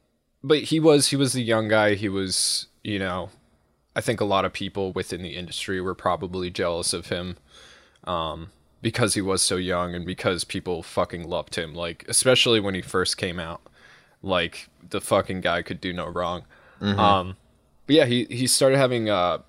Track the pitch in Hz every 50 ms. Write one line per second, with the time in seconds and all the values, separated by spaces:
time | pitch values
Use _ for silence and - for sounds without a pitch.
0 | _ _ _ _ _ _ _ _ - 135 156 139 - - 156 160 156 160 147 196
1 | - - 143 139 139 127 127 127 117 113 113 110 110 104 110 107 104 107 104 98
2 | 107 98 95 98 95 92 90 - - - - - - - _ _ - 107 104 95
3 | 98 92 90 92 85 90 - _ _ _ _ _ _ _ _ _ _ _ _ -
4 | - 127 113 101 110 101 98 98 92 92 - - 98 92 - 101 98 95 90 95
5 | 90 - 95 85 92 80 - 90 90 82 - - - 101 95 92 90 95 87 -
6 | - 92 87 80 98 87 92 95 90 87 90 - 92 85 85 85 87 - 95 85
7 | 82 - 98 87 90 90 87 - _ _ - - - - - - _ _ _ _
8 | - - 90 82 82 - 85 82 82 - - _ _ _ _ _ - 104 - -
9 | 120 101 - 104 92 95 95 92 - - 95 92 90 92 90 87 90 87 87 87
10 | 82 90 90 - - 101 90 85 - - - 92 - 92 87 82 - - - -
11 | 87 - 95 87 85 85 90 80 - - - 90 82 78 76 85 87 85 82 -
12 | - - 107 - - 131 127 - - 127 113 110 98 101 95 92 90 - - 92
13 | 90 - - - 104 90 85 90 82 82 85 - - - _ _ - - - -
14 | _ _ _ _ - 95 92 87 85 85 - - - - _ _ - - - 95
15 | - - 110 98 95 - 95 92 87 87 85 87 85 - 98 78 - 92 87 90
16 | 78 87 87 87 87 85 90 - - - - - _ - - - 101 101 98 107
17 | 107 101 98 95 90 92 95 - _ _ _ _ _ _ _ _ _ - 143 160
18 | 139 120 120 120 113 - 120 120 131 120 - - 143 135 135 139 135 127 123 117
19 | 110 107 101 92 87 87 80 78 -